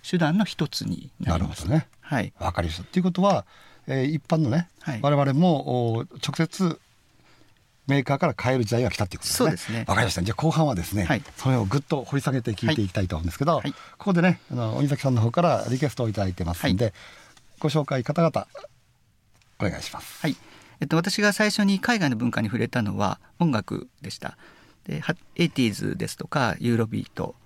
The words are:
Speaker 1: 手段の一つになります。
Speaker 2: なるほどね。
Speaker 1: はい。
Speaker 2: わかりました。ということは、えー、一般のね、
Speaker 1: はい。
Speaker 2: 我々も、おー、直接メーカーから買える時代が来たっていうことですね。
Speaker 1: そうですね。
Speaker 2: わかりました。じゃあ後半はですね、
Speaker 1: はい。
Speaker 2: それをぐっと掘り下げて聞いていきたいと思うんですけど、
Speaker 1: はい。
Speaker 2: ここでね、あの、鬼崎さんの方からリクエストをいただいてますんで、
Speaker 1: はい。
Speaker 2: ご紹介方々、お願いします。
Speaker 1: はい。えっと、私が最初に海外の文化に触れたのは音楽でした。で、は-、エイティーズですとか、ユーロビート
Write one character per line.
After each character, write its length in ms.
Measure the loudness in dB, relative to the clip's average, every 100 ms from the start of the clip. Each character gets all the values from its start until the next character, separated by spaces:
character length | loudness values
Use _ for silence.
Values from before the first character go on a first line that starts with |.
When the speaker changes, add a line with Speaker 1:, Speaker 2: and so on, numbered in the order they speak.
| -2
Speaker 1:
手 120 | 0
段 180 | 2 2
の 80 |
一 240 | 0 -2 -4
つ 140 | -4
に 260 | -6 -6 -8 _
な 200 | 0 0
り 40 |
ま 140 | 0 -4
す。 80 |
Speaker 2:
な 40 | 0
る 0 |
ほ 0 |
ど 60 |
ね。 140 | 0 0 _
Speaker 1:
は 180 | -4 -2
い。 140 | -2 -4
Speaker 2:
わ 140 | -4
か 80 | -2
り 80 | -4
ま 60 |
し 20 | -4
た。 80 |
と 140 | -2 0
い 20 |
う 20 |
こ 60 | 0
と 120 | 2
は、 240 | 4 2 -2 -20 -20 -20 -4
え 160 | 0
ー、 20 |
一 180 | 0 -2
般 140 | 0 2
の 140 | 4
ね、 180 | 2 -2 _
Speaker 1:
は 140 | -8 -2
い。 40 |
Speaker 2:
我 140 | 2 4
々 160 | 4
も、 640 | 4 4 4 0 0 0
お 100 | 0
ー、 20 | -4 -6
直 140 | -6 -2
接 420 | -2 0 -2 -2 _ _ _ _ _ _ -20 _ _ _ 0
メ 140 | 0
ー 40 |
カ 120 | 2 0
ー 20 |
か 80 | 0
ら 80 |
買 200 | 0 0
え 40 | 2
る 80 | 2
時 60 |
代 100 | 2
が 80 | 0
来 80 | 0
た 60 |
っ 40 | -4
て 80 | -4
い 0 |
う 40 |
こ 60 | -6
と 20 |
で 60 |
す 80 | 0
ね。 40 | 0
Speaker 1:
そ 0 |
う 40 |
で 60 | 0
す 160 | -4
ね。 60 | -6 -2
Speaker 2:
わ 60 |
か 80 | 0
り 20 |
ま 60 | 2
し 40 |
た。 80 | 0
じ 80 | -2
ゃ 40 | 0
あ 40 |
後 80 | 0
半 160 | 2 2
は 80 |
で 100 | 0
す 80 | -2
ね、 120 | -2
Speaker 1:
は 100 | 0
い。 80 | 0 -4 -4
Speaker 2:
そ 100 | 0
れ 80 | 2
を 80 |
ぐ 140 | 2 -2
っ 20 |
と 240 | -2 -4
掘 120 | -2 -2
り 60 |
下 100 | 0
げ 100 | -2
て 100 | -2
聞 180 | -2 0
い 60 | 0
て 60 |
い 60 | 0
き 40 |
た 80 | 0
い 80 | -2
と 80 | -2
思 60 |
う 20 |
ん 20 | -4
で 60 |
す 60 | -2
け 80 | 0
ど、 100 | 2
Speaker 1:
は 60 | 0
い。 60 |
Speaker 2:
こ 60 | -8 -16 -8
こ 140 | 0
で 80 | 4
ね、 200 | 4 2 -4
あ 20 |
の、 220 | -4 -2 0
鬼 120 | 0
崎 120 | 0
さ 80 | 2
ん 60 |
の 80 | 2
方 80 | 2
か 100 | 2
ら 240 | 2 2 0
リ 80 | 0
ク 80 | -2
エ 20 |
ス 60 |
ト 100 | 0
を 40 | -2
い 20 |
た 80 | 0
だ 80 | -2
い 60 |
て 100 | -2
ま 80 | -4
す 160 | -2 0
ん 80 | 2
で、 80 |
Speaker 1:
は 60 | 0
い。 40 | -2 -20 -20 -20 -20 _ -4
Speaker 2:
ご 120 | 0
紹 140 | 0
介 200 | 0 -2
方 160 | -2 2
々、 260 | 2 2 -4 -14 -20 _ _ _ _ _ _ _ _ _
お 60 |
願 160 | -4 -4
い 20 |
し 80 | -10
ま 120 | -12
す。 180 | -14 -6
Speaker 1:
は 80 | -4
い。 80 | -4 -10 -20 -20 -8
え 40 |
っ 40 | 0
と、 80 | 0
私 260 | 0 2
が 100 | 2
最 160 | 4 2
初 160 | 4
に 160 | 2 2
海 180 | 2 2
外 120 | 2
の 60 | 0
文 140 | 0
化 120 | 0
に 60 | -2
触 100 | 0
れ 100 | 0
た 140 | 0
の 160 | -2 0
は 200 | -2 -2 -12 _
音 120 | 2
楽 380 | 2 -2 -8 -8 _
で 80 | -16
し 80 | -10
た。 180 | -12 -12 -20 -20 -20 _
で、 160 | -10 -8
は-、 160 | -6 -6 -8 -2
エ 80 |
イ 60 | 0
テ 120 | 2
ィ 80 | 0
ー 20 |
ズ 240 | 0 -4 -4
で 120 | -6
す 100 | -8
と 100 | -4
か、 280 | 0 0 0
ユ 160 | 0
ー 20 | 2
ロ 80 |
ビ 200 | 0 -2
ー 20 | -8
ト 200 | -6 -8 -8